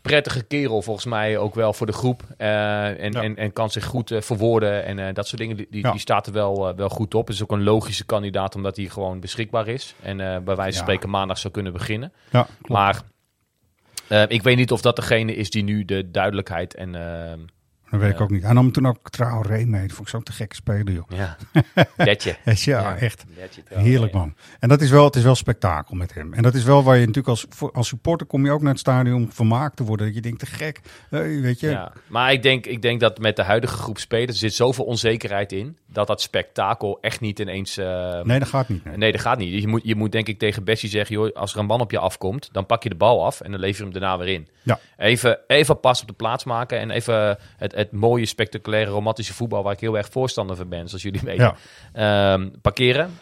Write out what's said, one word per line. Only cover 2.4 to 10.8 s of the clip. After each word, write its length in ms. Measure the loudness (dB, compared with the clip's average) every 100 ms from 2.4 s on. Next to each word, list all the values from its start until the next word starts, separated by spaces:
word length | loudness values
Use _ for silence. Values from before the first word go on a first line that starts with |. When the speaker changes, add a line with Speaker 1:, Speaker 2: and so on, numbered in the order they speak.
| -2 0 0 -2 -4 -4
Speaker 1:
en, 80 | -6
Speaker 2:
Ja. 100 | -4
Speaker 1:
en, 140 | -4 -4
en 160 | -6
kan 180 | -4 -4
zich 140 | -4
goed, 260 | -6 -6 -4
eh, 100 | -6
verwoorden 640 | -4 0 2 2 2 -2
en, 140 | -4 -6
eh, 160 | -6
dat 120 | -6 -8
soort 140 | -8
dingen. 160 | -8 -8
Die, 100 | -8
die, 120 | -4
Speaker 2:
Ja. 80 | -2
Speaker 1:
die 100 | -2
staat 260 | 0 0 0
er 60 |
wel, 360 | -2 -2 0 -2
eh, 60 | -2
wel 120 | -4
goed 260 | -4 -2
op. 140 | -2 -2
Is 120 | -6
ook 100 | -4
een 100 | 0
logische 420 | 2 2 0 -6
kandidaat 500 | -4 -4 -2 -4 -4
omdat 220 | -4 -6 -6
hij 100 | -10
gewoon 340 | -6 -6 -6
beschikbaar 480 | -8 -8 -4 -4 -4
is. 260 | -6 -12 -14
En, 180 | -12 -8
eh, 60 | -6
bij 300 | -6 -4 -2
wijze 0 |
van 100 | -2
Speaker 2:
Ja. 60 |
Speaker 1:
spreken 320 | -2